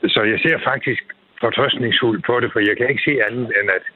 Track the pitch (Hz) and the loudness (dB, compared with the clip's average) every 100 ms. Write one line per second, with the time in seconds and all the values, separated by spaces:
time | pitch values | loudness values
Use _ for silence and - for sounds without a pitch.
0 | - - 107 101 165 160 - 131 139 120 | 0 2 2 2 0 0 -2 -2 -2 -4
1 | - - _ - 117 110 135 - 120 - | -6 -20 _ -4 -2 0 0 0 0 2
2 | 120 107 - 120 117 117 104 104 123 131 | 2 0 0 0 0 0 0 2 0 0
3 | - 139 107 120 117 101 101 92 - | 0 0 0 -2 -2 0 2 0 -2